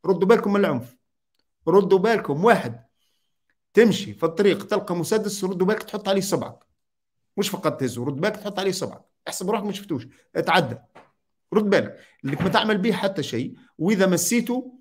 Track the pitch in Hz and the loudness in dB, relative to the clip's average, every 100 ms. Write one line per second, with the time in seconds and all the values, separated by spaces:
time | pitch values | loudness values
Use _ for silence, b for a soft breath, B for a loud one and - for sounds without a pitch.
0 | 165 180 190 226 220 202 185 127 - _ | 0 0 4 4 4 2 0 -2 -8 _
1 | _ _ _ _ _ _ 160 185 190 190 | _ _ _ _ _ _ 4 4 6 2
2 | 214 220 - 143 214 196 127 117 _ _ | 4 0 0 0 4 2 0 -10 _ _
3 | _ _ _ _ _ _ _ - 226 - | _ _ _ _ _ _ _ 4 4 2
4 | - 104 165 165 202 165 - 208 190 175 | -6 -4 -4 2 2 0 -2 -4 -2 -4
5 | 160 214 202 190 185 185 185 214 - 208 | 0 -2 -2 -4 -6 0 0 0 -4 -6
6 | 196 196 190 160 107 - _ _ _ _ | 0 0 0 -4 -4 -14 _ _ _ _
7 | _ _ _ - 190 185 160 - 131 113 | _ _ _ -6 -4 -2 -4 -2 -6 -4
8 | 127 139 202 - 208 202 196 185 160 - | -6 -2 -4 -4 -8 -4 -4 -4 -8 -10
9 | _ _ - - 185 214 202 - - 135 | _ _ -12 -8 -4 -4 -4 -10 -8 -8
10 | - b b 165 165 175 131 117 _ - | -8 b b -4 2 2 0 -8 _ -20
11 | _ _ _ _ _ 190 208 185 101 - | _ _ _ _ _ 0 2 2 0 -10
12 | B B 139 139 175 208 220 208 226 185 | B B -6 -2 2 2 2 0 0 0
13 | 196 160 135 113 - B B - 160 208 | -2 -4 -6 -6 -6 B B -4 0 4
14 | 190 175 - 233 240 254 - - | 4 2 2 0 0 -4 -6 -20